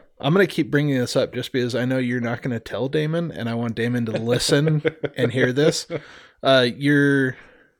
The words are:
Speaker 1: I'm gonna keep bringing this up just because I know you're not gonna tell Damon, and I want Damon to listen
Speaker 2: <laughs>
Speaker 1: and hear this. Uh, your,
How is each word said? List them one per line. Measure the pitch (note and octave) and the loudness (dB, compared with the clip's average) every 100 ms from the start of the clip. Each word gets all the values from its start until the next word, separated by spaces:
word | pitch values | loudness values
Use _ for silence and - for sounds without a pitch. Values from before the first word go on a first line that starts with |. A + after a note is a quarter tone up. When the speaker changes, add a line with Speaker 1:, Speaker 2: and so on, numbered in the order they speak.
| _ _ | _ _
Speaker 1:
I'm | C#3 | 0
gonna | F#3 F#3+ | 2 2
keep | - D3+ | 0 0
bringing | C#3+ D3 C3 | 0 0 0
this | A#2+ C#3 | 0 0
up | B2 | -2
just | B2 - | -4 -4
because | B2+ B2 A#2 | -2 0 -2
I | B2+ | -2
know | C3 | -2
you're | B2+ B2 | -2 -2
not | A#2 A#2+ | -4 -4
gonna | - A#2 | -4 -6
tell | - G2+ C3+ | -6 -6 -2
Damon, | D3+ D3+ E3 E3 | -2 -2 -2 -4
and | - A#2 | -6 -4
I | A#2 | -4
want | A#2 A2+ | -4 -2
Damon | A#2+ B2 A#2 | -2 0 -2
to | |
listen | A2+ A2+ A#2+ - C#3+ D#3 D3+ D#3+ - | -2 0 0 2 2 2 2 -2 -4
Speaker 2:
<laughs> | C#3+ - | -8 -2
Speaker 1:
and | A#2+ | -2
hear | A#2+ B2+ | 2 0
this. | B2+ D#3+ D#3 - E3 - - - _ | 2 2 0 -6 -12 -12 -20 -20 _
Uh, | C3+ C3 B2 B2 | 4 4 4 0
your, | C#3 D3 C#3+ C#3 C3 - - - _ | 2 4 4 2 0 -4 -18 -20 _